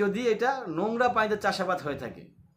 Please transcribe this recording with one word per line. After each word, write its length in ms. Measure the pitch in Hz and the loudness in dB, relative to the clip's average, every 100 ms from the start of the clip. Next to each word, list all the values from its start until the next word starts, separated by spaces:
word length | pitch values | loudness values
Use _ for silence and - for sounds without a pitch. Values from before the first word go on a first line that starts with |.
যদি 200 | 202 196 247 | 0 2 0
এটা 180 | 214 247 269 214 156 | 2 0 0 -4 -2
নোংরা 300 | 214 233 247 226 | 0 2 2 4
পানিতে 220 | 214 208 | 0 2
চাষাবাদ 360 | 202 185 185 180 147 | 0 0 -2 -2 -2
হয়ে 140 | 135 | -6
থাকে, 200 | 120 90 - - - | -8 -12 -20 -20 -20